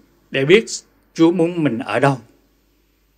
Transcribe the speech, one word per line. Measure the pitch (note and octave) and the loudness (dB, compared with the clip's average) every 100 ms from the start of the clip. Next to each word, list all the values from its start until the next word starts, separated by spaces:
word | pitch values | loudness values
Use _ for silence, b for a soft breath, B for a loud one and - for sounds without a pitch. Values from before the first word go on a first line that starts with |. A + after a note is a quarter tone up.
| _ _ _ | _ _ _
để | C3 | -4
biết | C#3 G#3 A3+ - - _ _ | 2 2 2 -12 -16 _ _
Chúa | - E3 | 0 0
muốn | F3+ E3 F3 | 2 -2 -2
mình | C#3+ A2+ | -4 -4
ở | - A2+ | -6 0
đâu. | C#3 C3+ - _ _ _ _ _ _ _ _ | 0 -2 -8 _ _ _ _ _ _ _ _